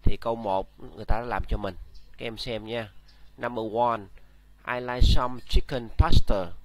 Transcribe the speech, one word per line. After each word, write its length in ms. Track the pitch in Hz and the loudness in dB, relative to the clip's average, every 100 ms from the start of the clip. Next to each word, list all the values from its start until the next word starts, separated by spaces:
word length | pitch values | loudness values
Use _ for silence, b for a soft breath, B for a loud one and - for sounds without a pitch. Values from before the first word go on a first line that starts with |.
Thì 140 | - 107 | 4 2
câu 140 | 117 117 | -2 -4
một 340 | 110 95 98 _ | -2 -2 -4 _
người 260 | - 87 107 | -20 -16 -2
ta 120 | 110 | -2
đã 60 | 120 | 0
làm 180 | 101 - | -6 -4
cho 80 | 107 | -6
mình. 180 | 101 90 - - - - | -6 -10 -16 -20 -20 -14
Các 80 | 120 | -12
em 120 | 110 | -10
xem 280 | 127 110 107 | -8 -8 -8
nha. 260 | 117 107 - b b b - | -8 -10 -16 b b b -10
Number 280 | 123 120 113 110 | -8 -6 -6 -2
one, 260 | 120 113 98 - b b b - - | 0 -2 -8 -20 b b b -18 -10
I 120 | 123 | -8
like 220 | 123 123 | -6 2
some 380 | 127 - 127 123 - | 6 6 2 -6 2
chicken 400 | - - 131 117 - | 2 2 -6 -8 0
pasta. 540 | 156 - - 104 87 - | 6 8 6 2 0 -10